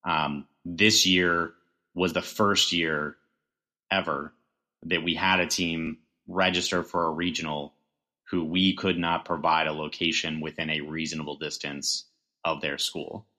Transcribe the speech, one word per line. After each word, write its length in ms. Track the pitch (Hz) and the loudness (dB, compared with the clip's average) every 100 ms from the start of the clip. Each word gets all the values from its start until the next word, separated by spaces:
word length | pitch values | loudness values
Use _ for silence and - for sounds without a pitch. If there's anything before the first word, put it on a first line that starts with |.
| 85 | 0
Um, 420 | 80 73 71 - _ | 0 0 -2 -10 _
this 420 | 87 85 104 107 95 | -10 4 4 6 6
year 460 | 90 87 85 85 - _ _ _ | 6 4 2 0 -8 _ _ _
was 200 | - 90 | 0 0
the 80 | 85 | 0
first 500 | - - 101 95 - | -4 0 2 4 2
year 460 | 87 82 76 73 - _ _ _ _ _ _ _ | 2 0 0 -4 -8 _ _ _ _ _ _ _
ever 400 | 98 92 71 76 _ _ _ _ _ | -2 0 -4 -6 _ _ _ _ _
that 200 | 82 85 | -2 0
we 120 | 85 80 | 0 0
had 260 | 95 92 | 2 4
a 60 | 85 | 2
team 500 | - 85 82 80 78 _ _ - | 0 0 -2 -4 -8 _ _ -8
register 580 | 90 95 87 87 90 | 0 2 2 0 -2
for 220 | 82 87 85 | 0 0 0
a 40 | |
regional 640 | 80 87 80 80 73 71 _ _ _ _ _ - | 0 -2 -2 -4 -6 -8 _ _ _ _ _ -4
who 160 | 90 80 | -2 0
we 280 | 87 95 | 4 4
could 240 | 92 98 87 | 4 0 0
not 280 | 85 82 - | 0 0 -2
provide 420 | 85 80 80 78 | -2 2 2 2
a 60 | |
location 680 | 76 78 - 85 78 82 78 | -2 -6 -2 0 0 -2 -4
within 300 | 78 - 78 | -6 -6 -4
a 120 | 78 | -4
reasonable 540 | 73 78 80 80 76 73 | -4 -6 -6 -6 -8 -8
distance 680 | 78 - 76 71 71 - - _ _ _ 82 | -8 -8 -8 -6 -4 -6 -8 _ _ _ -4
of 160 | 76 | -2
their 160 | 76 71 | -4 -4
school. 500 | - - - 92 - | -4 -4 -8 -10 -16